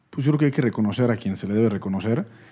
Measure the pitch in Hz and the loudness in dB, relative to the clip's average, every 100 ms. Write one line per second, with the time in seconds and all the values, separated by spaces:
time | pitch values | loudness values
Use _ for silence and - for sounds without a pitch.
0 | _ - 135 147 147 131 123 101 104 104 | _ -4 0 2 2 2 0 0 -2 2
1 | 120 110 - 95 95 104 113 98 98 95 | 0 0 -2 -6 -2 2 2 0 -2 -4
2 | 110 117 107 - - | -2 -2 -4 -10 -20